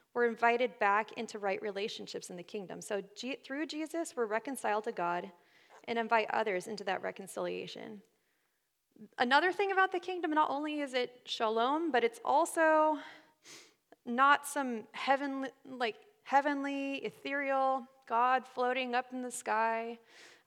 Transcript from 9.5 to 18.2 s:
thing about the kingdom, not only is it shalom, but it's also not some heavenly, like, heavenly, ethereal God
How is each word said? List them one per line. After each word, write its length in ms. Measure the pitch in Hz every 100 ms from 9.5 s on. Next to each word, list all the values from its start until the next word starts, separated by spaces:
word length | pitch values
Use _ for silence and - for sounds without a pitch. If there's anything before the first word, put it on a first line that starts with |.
thing 220 | 370 392
about 180 | 381 381
the 80 | 359
kingdom, 320 | 359 370 320
not 200 | 302 311
only 300 | 277 302 302
is 140 | 277
it 260 | 247 247 -
shalom, 640 | - - 220 226 247 302 339
but 140 | 240
it's 160 | 233 -
also 760 | - 277 330 330 320 311 311 294 - - _ _ - - - _ _ - 247
not 400 | 240 277 285 -
some 380 | 294 262 226 226
heavenly, 580 | - - 269 277 269 262 - -
like, 280 | 254 226 - - _
heavenly, 720 | - 277 294 277 277 277 277 277
ethereal 840 | 214 - 277 277 269 269 269 262 240 _ -
God 400 | 233